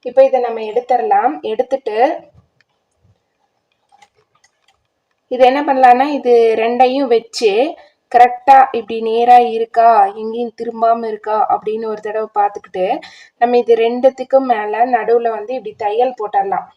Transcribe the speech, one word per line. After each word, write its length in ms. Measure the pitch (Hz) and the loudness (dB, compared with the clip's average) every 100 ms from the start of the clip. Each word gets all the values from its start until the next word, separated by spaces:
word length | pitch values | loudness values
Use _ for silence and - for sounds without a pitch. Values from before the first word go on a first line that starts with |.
| 254 | -4
இப்ப 180 | 247 | 2
இதை 160 | 269 262 | 4 2
நம்ம 220 | 240 226 | -2 -6
எடுத்துடலாம். 680 | 220 214 247 247 220 196 233 311 | -6 -6 -2 -2 0 0 0 -4
எடுத்துட்டு 540 | 214 214 247 269 - 214 269 - - _ _ _ _ _ _ _ _ _ _ _ _ _ _ _ _ _ _ _ _ _ _ _ _ _ _ _ _ _ _ | -8 -6 -4 -4 -4 0 0 -2 -12 _ _ _ _ _ _ _ _ _ _ _ _ _ _ _ _ _ _ _ _ _ _ _ _ _ _ _ _ _ _
இதை 140 | 247 247 | 2 2
என்ன 140 | 269 | 2
பண்ணலாம்னா, 440 | 294 262 254 247 277 | -2 2 4 4 2
இது 220 | 277 247 240 226 220 | -2 2 2 2 0
ரெண்டையும் 520 | 226 240 254 262 269 | -2 0 0 0 0
வச்சு 420 | 226 226 - 220 202 294 - _ _ _ | -2 -2 -4 -2 0 -2 -6 _ _ _
கரெக்டா 460 | 240 247 247 - 269 254 | 2 4 2 4 4 4
இப்படி 240 | 240 220 226 | -2 -8 -6
நேரா 380 | 226 226 240 247 233 | -4 0 6 6 4
இருக்கா, 420 | 226 226 233 226 226 196 | -2 -4 2 4 4 2
எங்கேயும் 400 | 214 220 226 240 _ | -2 -10 -8 -8 _
திரும்பாம 500 | 233 226 226 233 - | -12 -4 -2 -2 -4
இருக்கா 300 | 214 214 214 - | -10 -6 -4 -2
அப்படின்னு 360 | 208 214 220 226 | -4 -4 -8 -8
ஒரு 140 | 214 | -10
தடவை 280 | 214 - 214 | -8 -8 -6
பார்த்துக்கிட்டு, 520 | 208 202 202 - 190 185 294 - - - _ | -2 -4 -4 -14 -6 -4 -4 -8 -20 -20 _
நம்ம 200 | 240 247 | 0 0
இது 160 | 233 226 | 2 0
ரெண்டுத்துக்கும் 720 | 226 247 262 262 254 269 262 | 0 0 0 0 0 0 0
மேல 360 | 226 208 214 247 | -4 -4 -2 0
நடுவுல 440 | 240 226 233 233 | 0 0 0 0
வந்து 220 | 220 208 | -6 -8
இப்படி 200 | 262 214 - | -10 -10 -8
தையல் 400 | 208 214 254 247 | -6 -2 -4 -4
போட்டுடலாம். 520 | 220 208 196 190 - | -6 -4 -4 -6 -8